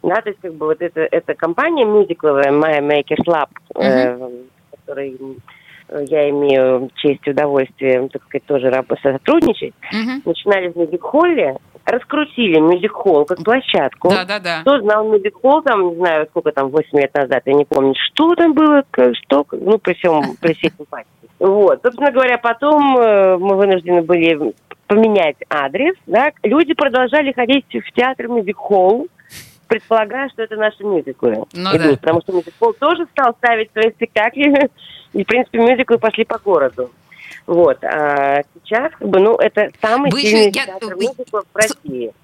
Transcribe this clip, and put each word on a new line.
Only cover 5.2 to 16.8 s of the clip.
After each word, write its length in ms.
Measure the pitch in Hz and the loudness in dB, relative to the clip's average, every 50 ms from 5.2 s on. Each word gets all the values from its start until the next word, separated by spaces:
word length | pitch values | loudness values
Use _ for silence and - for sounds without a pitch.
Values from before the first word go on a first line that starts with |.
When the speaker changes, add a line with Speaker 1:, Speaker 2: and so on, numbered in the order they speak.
| 135 135 131 - - - - _ _ - - - _ - | -16 -16 -16 -18 -20 -20 -20 _ _ -20 -20 -20 _ -12
Speaker 1:
э, 160 | - 147 143 | -10 -8 -4
я 220 | 131 156 151 147 143 | -2 0 0 2 2
имею 600 | 143 143 143 143 135 135 131 127 131 123 131 127 _ | 0 0 2 2 4 4 4 2 2 0 -2 -6 _
честь 260 | - - 151 139 - - | -2 -2 -2 -2 -2 -4
и 60 | 147 | -4
удовольствие, 760 | 139 139 151 147 139 139 135 - _ _ 135 135 127 127 131 135 | -2 -2 -2 0 0 -2 -2 -2 _ _ 0 0 0 0 0 -4
так 120 | - 135 _ | -8 -12 _
сказать, 200 | _ - 139 _ | _ -10 -10 _
тоже 240 | - - 135 123 131 | -2 -4 0 0 0
раб-, 220 | 123 131 127 _ - - | 0 0 -2 _ -6 -2
сотрудничать, 720 | - 139 131 135 _ - 294 339 - - 220 - - 131 - _ - - | -2 -2 -2 -2 _ 2 2 2 2 2 0 -2 -6 -12 -12 _ -16 -8
Speaker 2:
Мгм. 300 | 190 214 220 240 254 277 - | -6 -6 -4 -4 -6 -6 -6
Speaker 1:
начинали 440 | 180 165 - - 202 202 190 185 175 | -6 -6 -4 -2 -2 0 0 -2 -4
в 60 | 165 | -4
мюзик-холле, 800 | 170 170 156 175 175 - - - 294 339 359 339 262 180 139 131 - _ _ _ - _ | -4 -4 -4 -4 -8 -8 -2 0 2 2 2 2 0 0 -2 -4 -8 _ _ _ -10 _
раскрутили 760 | - 208 254 - _ 285 302 302 294 - 254 240 196 160 156 | -4 -4 -4 -4 _ -4 -4 -4 -4 -2 -2 0 2 4 4
мюзик-холл 680 | 156 165 175 175 170 - - - - 196 170 147 143 | 4 4 2 2 0 -6 -6 -2 0 2 2 2 2
как 180 | - 180 - 170 | 0 -2 -4 0
площадку. 680 | 214 233 262 - - - 185 147 127 - _ - 180 | 0 0 0 0 -2 -2 0 0 -2 -4 _ -2 0
Speaker 2:
Да, 140 | 196 190 180 | 0 0 -2
да, 140 | 180 202 208 | -4 -8 -6
да. 220 | 185 175 170 160 | -4 -6 -6 -2
Speaker 1:
Кто 180 | 160 269 285 269 | 0 0 0 2
знал 280 | 202 208 214 214 214 220 | 2 0 0 0 0 -2
мюзик-холл, 520 | 214 208 190 208 - - - 262 285 311 - | -2 -2 -4 -4 -8 0 2 2 2 2 2
там, 260 | 277 233 202 185 180 | 0 0 2 0 -2
не 60 | 170 | -2
знаю, 320 | 165 185 175 160 156 156 156 | 0 0 0 0 0 -2 -2
сколько 220 | _ 175 - 151 | _ -4 -4 -2
там, 180 | - - 139 135 | -2 -2 -4 0
восемь 300 | 135 156 | 0 -2